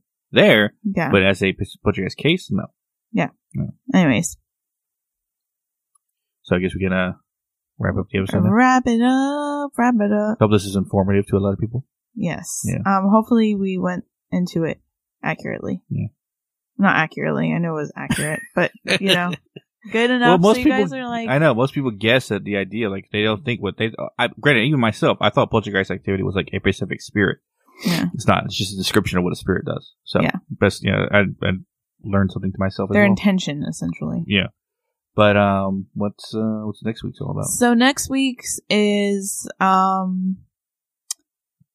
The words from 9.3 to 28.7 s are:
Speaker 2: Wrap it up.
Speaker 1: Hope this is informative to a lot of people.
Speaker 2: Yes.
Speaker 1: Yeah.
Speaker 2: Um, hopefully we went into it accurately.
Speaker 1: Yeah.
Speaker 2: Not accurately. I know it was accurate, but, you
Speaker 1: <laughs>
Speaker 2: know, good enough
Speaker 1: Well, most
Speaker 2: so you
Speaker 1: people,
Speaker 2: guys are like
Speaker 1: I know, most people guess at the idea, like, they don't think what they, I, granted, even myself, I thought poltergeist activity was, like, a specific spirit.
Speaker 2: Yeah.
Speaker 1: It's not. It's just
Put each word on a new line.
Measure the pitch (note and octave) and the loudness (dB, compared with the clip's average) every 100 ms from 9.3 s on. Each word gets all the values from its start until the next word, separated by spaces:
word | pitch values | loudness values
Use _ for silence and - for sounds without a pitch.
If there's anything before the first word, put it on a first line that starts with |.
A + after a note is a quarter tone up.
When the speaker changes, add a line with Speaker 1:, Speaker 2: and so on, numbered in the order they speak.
| D4 D4 C#4+ C#4+ - | -4 -4 -6 -6 -2
Speaker 2:
Wrap | A#3+ A#3 | 0 2
it | G#3 | 2
up. | G#3 G#3+ G#3+ | 0 0 2
Speaker 1:
Hope | G#2+ | 4
this | G#2 G2 | 2 2
is | G2 | -4
informative | F2+ G2+ F#2+ G2 G2 | 0 0 2 2 2
to | G2 | 0
a | |
lot | G2 | 0
of | G2 | -2
people. | A2 A#2+ - _ _ A3+ | -4 -6 -10 _ _ -6
Speaker 2:
Yes. | E3+ - E3+ - - | -6 -6 -10 -8 -4
Speaker 1:
Yeah. | - G3 | -2 0
Speaker 2:
Um, | G3 G3 | 0 4
hopefully | A3 G#3+ A#3 A3 G3+ | 2 4 2 2 0
we | G3 F#3 | -2 -2
went | F#3 F3+ - _ - | -4 -6 -10 _ -6
into | F3+ F3+ E3+ | -4 -2 -2
it | D#3+ - _ _ _ _ | -4 -6 _ _ _ _
accurately. | - D#3+ - - - F#3 - | -6 -6 -8 -8 -8 -8 -6
Speaker 1:
Yeah. | - G#2 _ _ _ _ _ _ - | -6 -6 _ _ _ _ _ _ 0
Speaker 2:
Not | G3 - | 2 2
accurately. | D#3 - D#3 C#3+ D#3+ | -2 -4 -4 -2 -2
I | D#3+ | -2
know | E3+ | -2
it | D#3 | -4
was | D3 - | -6 -8
accurate, | C#3 - D3+ D3+ - - | -6 -4 -4 -6 -4 -2
but, | F3 - - F#3+ | -2 -4 -4 -2
you | G3 | 0
Speaker 1:
<laughs> | |
Speaker 2:
know, | F3 F3 F3 _ - _ _ G#3 | 0 -2 -6 _ -20 _ _ -4
good | A3+ A#3+ | 0 2
enough | B3+ A#3+ | 4 4
Speaker 1:
Well, | F#3 | 6
most | G3+ B3 | 6 4
Speaker 2:
so | |
you | D4 | 4
Speaker 1:
people, | C4 | 2
Speaker 2:
guys | F#3+ | 0
are | C4 B3 | -4 -8
like | A#3 A3+ | -6 -2
Speaker 1:
I | C#3 | 2
know, | D#3+ | 4
most | A2+ C3 | 4 0
people | D3 C3 | 0 -4
guess | G2 A2 B2+ - | 0 2 2 2
at | G#2 G2+ | -6 -2
the | G2+ | -4
idea, | F#2+ G#2+ G#2+ | -2 -4 -4
like, | G2 - | -4 -6
they | G#2 | -2
don't | G#2+ G#2 | 0 -2
think | B2 A#2 | -4 -4
what | G2 - | -4 -4
they, | A2+ - - - | -4 -4 -6 -2
I, | A#2+ - | -4 0
granted, | C#3+ B2 | 2 4
even | B2+ D3 | 4 2
myself, | A2+ - C#3 F#2+ | 0 2 0 2
I | G#2 | 2
thought | C3+ A2+ | 2 2
poltergeist | A2+ G#2 F#2+ F#2+ | 0 0 -2 -2
activity | F#2+ - F#2+ | -4 -2 -2
was, | F#2+ F#2+ | -2 -2
like, | - | -4
a | G2+ | -2
specific | G2 - F#2 E2+ | 0 -2 -4 -8
spirit. | - G#2+ G2 - _ _ _ - G3 | -6 0 0 -2 _ _ _ -8 -2
Speaker 2:
Yeah. | E3+ F3 | 0 -2
Speaker 1:
It's | - - | -2 0
not. | F#2 G2 | 2 0
It's | - | -6
just | G2 | -6